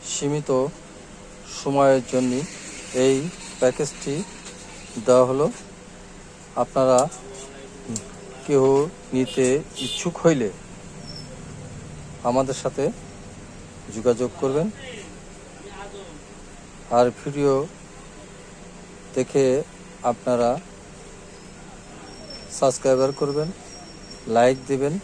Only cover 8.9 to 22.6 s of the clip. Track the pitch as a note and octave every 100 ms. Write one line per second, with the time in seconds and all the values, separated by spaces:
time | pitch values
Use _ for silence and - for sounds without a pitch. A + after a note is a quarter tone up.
8.9 | - - B2+ C3 - B2+ C3+ - - B2+
9.9 | - F3+ E3 E3+ D3+ A2 - - - -
10.9 | - - - - - - - - - -
11.9 | - - - A#2+ B2 C3 C3 - - C3+
12.9 | A#3 - - - - - - - - -
13.9 | G#2+ A#2 A2+ B2 - C3+ C#3 F#3+ G#3+ -
14.9 | F#3 F3 F3 - - - - G3 G3 G3+
15.9 | G3+ F3+ D3+ - - - - - - -
16.9 | A#2+ B2 - - C#3+ C#3+ C3+ D#3 - -
17.9 | - - - - - - - - - -
18.9 | - - - C3 C#3+ C3+ C3 D#3+ - -
19.9 | - B2 A#2 - B2 A#2+ C3+ - - -
20.9 | - - - - - - - - - -
21.9 | - - - - - - -